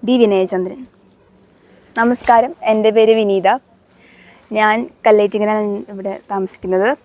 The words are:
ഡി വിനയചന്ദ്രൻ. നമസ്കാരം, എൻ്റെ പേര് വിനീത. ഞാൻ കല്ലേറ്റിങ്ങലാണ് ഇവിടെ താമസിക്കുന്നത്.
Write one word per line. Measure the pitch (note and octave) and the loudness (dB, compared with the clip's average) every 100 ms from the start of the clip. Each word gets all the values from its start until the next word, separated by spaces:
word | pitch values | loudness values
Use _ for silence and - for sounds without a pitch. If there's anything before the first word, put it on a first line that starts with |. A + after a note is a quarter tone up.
| G#3+ | 0
ഡി | B3+ | 2
വിനയചന്ദ്രൻ. | A3+ G3 F#3+ F#3 F#3 A#3 B3+ _ _ _ _ _ _ _ _ - _ - | 2 2 -2 -4 -6 -10 -20 _ _ _ _ _ _ _ _ -20 _ -2
നമസ്കാരം, | A#3 B3 - A#3 A#3+ E4+ | 0 0 2 2 2 -4
എൻ്റെ | - A3 G#3+ | -2 0 2
പേര് | G#3+ A3 | 2 4
വിനീത. | A3+ G#3 G3 F#3 A#3+ _ _ _ _ _ _ - - _ | 2 2 0 0 -2 _ _ _ _ _ _ -20 -20 _
ഞാൻ | G#3+ G#3+ A3 A#3+ _ A#3 | -2 0 0 -4 _ 2
കല്ലേറ്റിങ്ങലാണ് | G#3+ G#3 G#3 G#3 G#3+ G#3 G3+ - | 4 2 0 -2 -2 -2 -6 -10
ഇവിടെ | G3+ G3 F#3+ _ | -12 -10 -10 _
താമസിക്കുന്നത്. | G3 F#3+ - F#3 F#3 G#3 D4 | -6 -6 -8 -4 0 0 -2